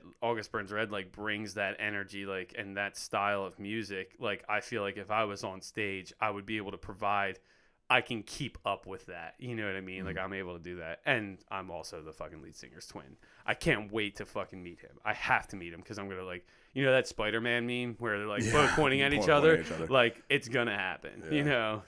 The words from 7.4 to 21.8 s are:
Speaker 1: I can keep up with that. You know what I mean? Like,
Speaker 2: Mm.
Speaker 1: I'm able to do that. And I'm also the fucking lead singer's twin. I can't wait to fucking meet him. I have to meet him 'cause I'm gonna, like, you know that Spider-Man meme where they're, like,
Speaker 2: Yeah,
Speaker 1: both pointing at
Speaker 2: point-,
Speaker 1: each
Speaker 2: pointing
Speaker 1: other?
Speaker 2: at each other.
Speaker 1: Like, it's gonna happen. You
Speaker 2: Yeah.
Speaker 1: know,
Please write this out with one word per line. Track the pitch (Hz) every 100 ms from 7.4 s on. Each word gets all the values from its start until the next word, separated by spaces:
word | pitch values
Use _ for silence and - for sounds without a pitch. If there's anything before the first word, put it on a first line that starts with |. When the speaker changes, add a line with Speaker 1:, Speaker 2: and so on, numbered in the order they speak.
| _ _ _ _ -
Speaker 1:
I | 127
can | - 117
keep | - - 131 - 101
up | 98 98
with | 95 -
that. | 85 82 -
You | 123 113
know | 104
what | 95
I |
mean? | 92 92 95
Like, | 92
Speaker 2:
Mm. |
Speaker 1:
I'm | 95
able | 98 90 87
to |
do | 82 90
that. | 80 - 151
And | 123 101 92 -
I'm | 98 92
also | 85 - 85
the | 78
fucking | - 78 78
lead | 80 -
singer's | 60 73 -
twin. | 98 67 - - - -
I | 107
can't | 170 110 104
wait | 110 104 -
to | 101
fucking | 104 92 95
meet | 90 85
him. | - -
I | 107
have | 101 143 113 -
to | 98
meet | 85
him | 82
'cause | - 104
I'm | 98
gonna, | 92
like, | 92 90 - - _
you | 135 135
know |
that | 127 -
Spider-Man | - 107 110 120 120 120
meme | 123 123 107
where | 117 104
they're, | 107
like, | 104
Speaker 2:
Yeah, | 110
Speaker 1:
both | 147 131
pointing | 156 143 135
at | 139
Speaker 2:
point-, | 143
Speaker 1:
each | 98
Speaker 2:
pointing | 147
Speaker 1:
other? | 156 160
Speaker 2:
at | -
each |
other. | 82 82
Speaker 1:
Like, | 131 117 - -
it's | 139 120
gonna | 123 117 101
happen. | 92 80 - - -
You | 147
Speaker 2:
Yeah. |
Speaker 1:
know, | 147 123 110 107